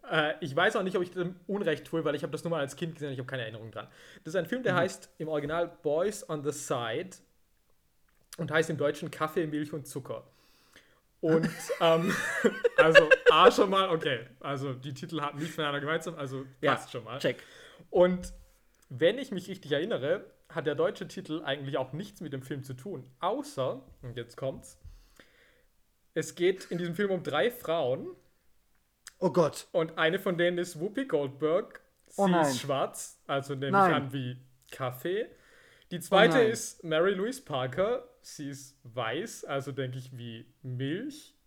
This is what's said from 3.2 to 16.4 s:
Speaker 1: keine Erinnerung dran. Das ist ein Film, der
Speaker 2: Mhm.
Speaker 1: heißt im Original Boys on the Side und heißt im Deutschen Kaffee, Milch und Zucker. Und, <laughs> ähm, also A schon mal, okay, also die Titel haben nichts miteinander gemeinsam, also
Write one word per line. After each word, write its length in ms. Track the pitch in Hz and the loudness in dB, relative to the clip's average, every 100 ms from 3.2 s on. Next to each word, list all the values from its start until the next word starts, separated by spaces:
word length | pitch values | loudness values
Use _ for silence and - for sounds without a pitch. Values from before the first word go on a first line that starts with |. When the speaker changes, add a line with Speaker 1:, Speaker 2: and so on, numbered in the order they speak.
| 127 | -8
Speaker 1:
keine 140 | 135 | -8
Erinnerung 260 | 110 110 110 | -8 -10 -12
dran. 160 | 107 - - - - | -12 -14 -18 -20 -18
Das 100 | - | -6
ist 20 | 180 | -4
ein 80 | 165 | -2
Film, 180 | 247 | -2
der 100 | 240 | 0
Speaker 2:
Mhm. 40 | 180 | 2
Speaker 1:
heißt 320 | 180 - - _ | 0 -2 -18 _
im 100 | 156 | -4
Original 400 | 151 143 165 170 - | -2 -2 -2 -2 -2
Boys 440 | 151 151 196 208 - | 0 2 0 -2 -8
on 140 | 156 | -4
the 80 | 143 | -4
Side 560 | 147 - 135 117 120 180 - _ _ _ _ _ _ _ _ _ _ _ - | -6 -4 -4 -2 -4 -6 -14 _ _ _ _ _ _ _ _ _ _ _ -8
und 140 | 165 | 0
heißt 180 | 156 160 | 2 2
im 80 | 151 | 0
Deutschen 340 | 143 151 160 | 0 -2 -8
Kaffee, 340 | - 156 170 160 | -4 -2 0 0
Milch 260 | 151 151 | -2 -4
und 140 | 160 131 | -6 -8
Zucker. 380 | 143 123 117 - _ _ _ _ - _ _ _ _ | -12 -10 -12 -12 _ _ _ _ -20 _ _ _ _
Und, 280 | 165 160 160 - - | 4 4 4 -4 -6
<laughs> 160 | - | 2
ähm, 320 | 170 165 180 - - - 214 - 466 - | 4 6 4 0 -2 2 2 2 0 6
also 320 | 160 165 156 156 - | 10 10 10 6 8
A 200 | 156 185 | 10 10
schon 180 | 233 190 | 10 4
mal, 200 | 196 190 | 4 2
okay, 360 | 165 160 123 123 - | 2 0 -2 -6 -12
also 340 | - 139 139 | -6 -4 -4
die 200 | 123 139 | -6 -10
Titel 260 | 135 175 160 | -10 -6 -4
haben 160 | 143 143 | -4 -4
nichts 180 | 156 151 | -8 -4
miteinander 240 | 151 143 | -2 -2
gemeinsam, 340 | 139 160 165 165 | -2 -2 -4 -8
also 300 | 139 131 | -8 -8